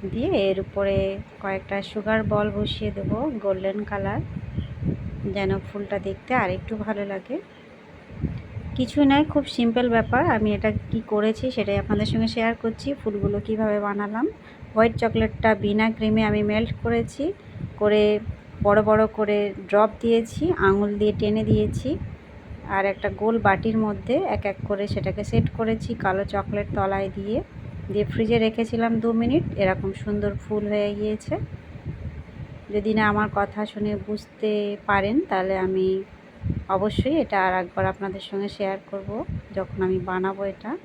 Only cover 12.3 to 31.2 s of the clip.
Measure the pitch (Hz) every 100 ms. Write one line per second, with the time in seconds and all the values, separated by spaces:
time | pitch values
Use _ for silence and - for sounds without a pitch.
12.3 | 233 226 233 226 226 269 277 - 202 202
13.3 | 202 208 220 220 208 202 202 202 214 311
14.3 | 440 - - - 214 226 226 226 226 220
15.3 | - 226 214 208 208 220 226 220 220 220
16.3 | 214 208 214 226 - 233 233 233 - 302
17.3 | 403 - - - - 208 214 208 208 220
18.3 | - - - 202 202 214 214 220 214 214
19.3 | 208 202 196 185 202 214 214 233 226 226
20.3 | - 311 359 196 196 208 208 214 208 214
21.3 | 214 214 214 214 - 262 339 - - -
22.3 | - - - - 196 196 196 208 196 208
23.3 | 226 208 190 220 220 214 196 - 269 370
24.3 | 208 202 196 - 294 302 208 190 185 208
25.3 | 226 226 - 226 226 - 233 202 185 196
26.3 | 202 196 208 202 214 196 196 196 196 196
27.3 | 233 - - - - - 202 208 - 220
28.3 | 233 220 220 226 233 226 226 226 226 233
29.3 | 294 - - 190 185 190 196 - 208 208
30.3 | 202 - 214 208 208 208 208 214 214